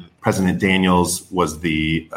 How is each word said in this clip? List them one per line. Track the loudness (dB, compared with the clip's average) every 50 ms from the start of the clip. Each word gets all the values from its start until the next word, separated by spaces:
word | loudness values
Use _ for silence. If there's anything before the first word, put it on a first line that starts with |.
| -20 -20 _ _
President | -2 -2 0 2 0 0 0 0
Daniels | 0 2 2 2 4 4 4 4 2 2 -2 -6 -8 -8
was | -2 -2 -2 -2 -2 -4
the | -4 -4 -2 -2 -2 0 -2 -2 -4 -6 -8